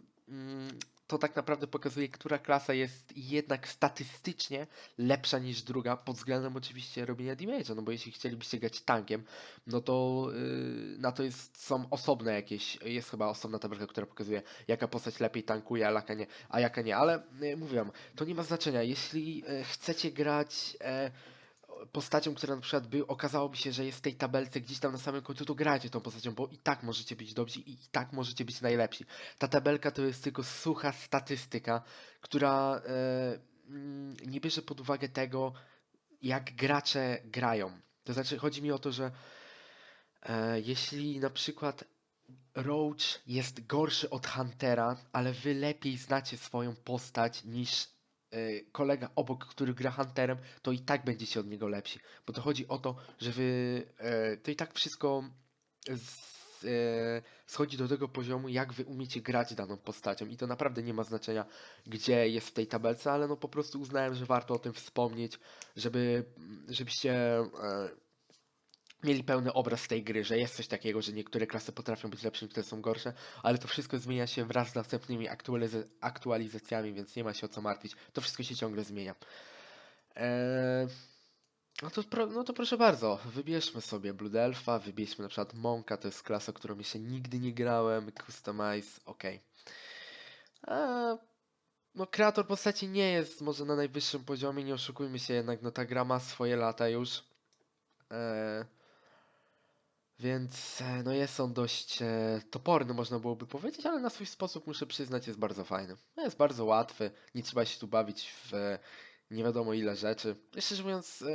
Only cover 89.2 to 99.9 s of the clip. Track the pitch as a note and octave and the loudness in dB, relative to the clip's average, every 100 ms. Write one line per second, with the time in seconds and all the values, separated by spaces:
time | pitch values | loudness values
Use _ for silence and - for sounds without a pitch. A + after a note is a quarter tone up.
89.2 | F#2+ F#2+ _ _ - - - - - - | -8 -8 _ _ -18 -16 -16 -16 -16 -16
90.2 | - - - - - C4 C#4+ B3 A#3 A3+ | -18 -20 -20 -12 -2 0 0 0 0 -2
91.2 | - _ _ _ _ _ _ F3+ F#3+ - | -6 _ _ _ _ _ _ -6 -2 6
92.2 | G#3+ G#3 G3 G3 G#3 G3+ F#3+ G3 F#3+ F3 | 6 6 2 2 2 2 0 4 6 6
93.2 | D#3 - D3 C#3+ D3 D3 C#3 C#3+ - C#3+ | 2 -2 -2 0 2 2 2 0 0 -2
94.2 | B2+ C3+ C#3 C#3 C3+ C3 C3 B2+ C#3 B2+ | -2 -2 0 0 -2 -2 -4 -4 -4 -2
95.2 | B2 A#2+ A#2 A#2 A#2+ B2+ A#2+ B2+ B2+ B2+ | 0 2 2 -2 -2 -2 0 2 2 2
96.2 | B2+ - A#2+ A#2+ A2+ A2+ A#2 A#2 B2 - | 0 -2 2 4 2 4 2 2 0 -4
97.2 | - _ _ _ _ _ _ _ - A2+ | -8 _ _ _ _ _ _ _ -10 -4
98.2 | A#2 A2 A2 G#2+ A2+ _ _ _ _ - | -2 0 -2 -2 -6 _ _ _ _ -20
99.2 | _ _ _ _ _ _ _ | _ _ _ _ _ _ _